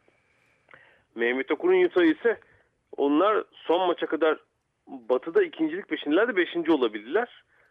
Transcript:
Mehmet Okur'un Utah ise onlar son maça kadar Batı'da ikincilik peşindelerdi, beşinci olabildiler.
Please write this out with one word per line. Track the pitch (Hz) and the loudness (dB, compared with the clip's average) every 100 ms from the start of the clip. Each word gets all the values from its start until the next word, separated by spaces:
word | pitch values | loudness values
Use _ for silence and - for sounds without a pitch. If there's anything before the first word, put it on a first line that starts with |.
| _ _ _ _ _ _ _ - _ _ _ | _ _ _ _ _ _ _ -20 _ _ _
Mehmet | - 117 131 135 | -4 -2 -2 -4
Okur'un | 151 180 185 | -2 2 4
Utah | 180 185 | 4 4
ise | 170 151 240 208 _ _ _ _ _ - | 2 2 -2 -2 _ _ _ _ _ -4
onlar | 139 147 196 208 - | 0 2 2 0 -4
son | - - 165 185 | -14 -2 0 0
maça | 165 165 | -2 -4
kadar | 156 156 151 _ _ _ _ - | 0 0 -2 _ _ _ _ -20
Batı'da | 135 113 127 160 175 | -18 -2 -2 0 0
ikincilik | 180 - 160 170 - | 0 -2 -4 -4 -8
peşindelerdi, | 151 147 160 240 202 | -8 -2 0 0 0
beşinci | 165 170 160 | -2 -4 0
olabildiler. | 156 120 107 107 175 240 - _ _ _ | 2 2 -4 -4 -4 -4 -10 _ _ _